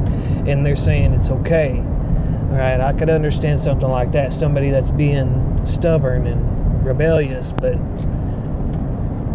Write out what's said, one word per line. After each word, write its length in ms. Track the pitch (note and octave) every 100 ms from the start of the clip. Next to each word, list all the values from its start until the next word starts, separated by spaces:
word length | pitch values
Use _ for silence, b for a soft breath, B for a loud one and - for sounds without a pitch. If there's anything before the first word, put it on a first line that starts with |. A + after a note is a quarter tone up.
| - B B B -
and 200 | C#3 C#3+
they're 100 | C#3
saying 380 | - D3 C#3
it's 160 | C3 -
okay. 520 | C3 - E3 D#3 - - - B B B B B
All 80 | C3+
right, 200 | B2+ B2+
I 140 | C3+
could 160 | C#3 D#3+
understand 500 | D#3+ D3+ - D3+ C#3
something 300 | D#3 C3 C3+
like 240 | B2+ B2
that, 220 | D3+ C#3
somebody 360 | - D#3 D3 C#3
that's 200 | C3+ B2+
being 720 | C#3+ D3 C#3+ C3 C3 B2+ -
stubborn 600 | - - E3+ D#3+ C3+ B2+ A#2+
and 580 | - - - - -
rebellious, 680 | C3 B2+ D#3+ D#3+ C#3+ B2+ -
but, 260 | - B2+ - - - - B B B B - - - - - - - -